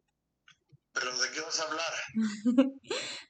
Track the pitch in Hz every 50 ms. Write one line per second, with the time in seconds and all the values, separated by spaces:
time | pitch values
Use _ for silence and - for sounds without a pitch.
0 | _ _ _ _ _ _ _ _ _ - - _ _ _ - - _ _ - -
1 | 123 127 123 123 - - 147 156 156 165 165 165 160 156 156 165 165 160 - -
2 | - - - 220 220 214 208 - 208 240 240 247 269 269 - - - - - 508
3 | - - - - - -